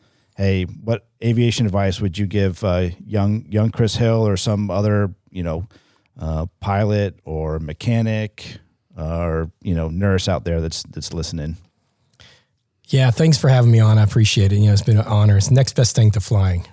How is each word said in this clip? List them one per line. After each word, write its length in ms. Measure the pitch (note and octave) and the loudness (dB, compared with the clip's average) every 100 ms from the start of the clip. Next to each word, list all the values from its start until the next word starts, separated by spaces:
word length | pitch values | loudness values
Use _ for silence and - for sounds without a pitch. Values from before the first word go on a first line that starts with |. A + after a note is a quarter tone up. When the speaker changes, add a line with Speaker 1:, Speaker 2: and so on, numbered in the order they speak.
| _ _ _ - | _ _ _ -4
Speaker 1:
"Hey, 260 | G2 F#2+ | -2 0
what 420 | F2 - G#2+ A2+ - _ | -4 -8 -6 -6 -6 _
aviation 440 | A#2 A#2 A#2+ - A2 | -2 2 2 2 0
advice 340 | G2+ G2 F2+ | 0 -2 -2
would 180 | G#2 F2+ | -4 -4
you 80 | G#2 | -4
give, 380 | G#2 G2 E2+ | -2 -2 -2
uh, 240 | G2+ F2+ F2+ E2+ - | -2 -2 -2 -6 -6
young, 400 | G#2 G2+ G#2+ - | -2 -2 -2 -4
young 200 | G#2+ A2+ | -2 -2
Chris 280 | - A2+ - | 0 -2 0
Hill 280 | A#2 A2+ A2 | 0 2 0
or 120 | F#2+ | 0
some 340 | - G2+ G2+ | -2 -2 -2
other, 420 | F#2 G#2 G#2 G2+ F#2 _ | -2 0 0 -2 -6 _
you 140 | F2+ | -10
know, 240 | E2+ D#2+ G2 _ _ _ _ - | -6 -6 -8 _ _ _ _ -12
uh, 280 | D#2+ D#2+ E2+ - | -6 -6 -6 -8
pilot 580 | - G2 G#2+ G#2 G2+ - - | -4 -2 0 0 -2 -6 -10
or 340 | D#2+ D#2 D#2+ | -8 -6 -6
mechanic, 1000 | D#2 D#2 A#2+ A#2 A2+ G#2+ G#2+ - - - _ _ _ - | -8 -6 -2 -2 -2 -4 -6 -12 -20 -20 _ _ _ -10
uh, 220 | D#2 E2+ E2+ | -6 -4 -2
or, 260 | D#2+ D#2+ - | -4 -6 -8
you 140 | G2+ E2 | -6 -4
know, 140 | D#2+ | -4
nurse 400 | E2 G2 F#2+ G2 | -2 0 0 0
out 160 | E2 C#2 | -4 -2
there 160 | E2 | -4
that's, 220 | D#2+ - | -4 -6
that's 280 | - - - | -12 -12 -10
listening?" 440 | E2+ D#2+ E2 D2+ E2+ _ _ _ _ _ _ - _ _ _ _ _ - | -8 -8 -8 -8 -10 _ _ _ _ _ _ -20 _ _ _ _ _ -4
Speaker 2:
Yeah, 220 | C3+ C3 | 0 2
thanks 260 | A2+ D#3+ D3+ | 2 2 4
for 120 | C3+ | 4
having 200 | B2+ A#2+ | 4 6
me 100 | A2+ | 6
on. 160 | A2 A2 | 6 4
I 60 | |
appreciate 500 | G#2+ A#2 G#2 - G2 | 4 2 2 2 2
it. 60 | G2+ | 4
You 80 | G#2 | 4
know, 40 | |
it's 80 | G2+ | 4
been 160 | - G#2+ | 4 2
an 80 | - | 2
honor. 280 | G#2 G#2+ G2+ | 2 4 4
It's 120 | - | 4
the 60 | C3 | 4
next 180 | C3+ | 4
best 200 | - A#2 | 2 2
thing 160 | - G#2+ | 4 4
to 100 | G2 | 2
flying, 440 | - G#2 F#2 F2 - | 0 0 0 -2 -6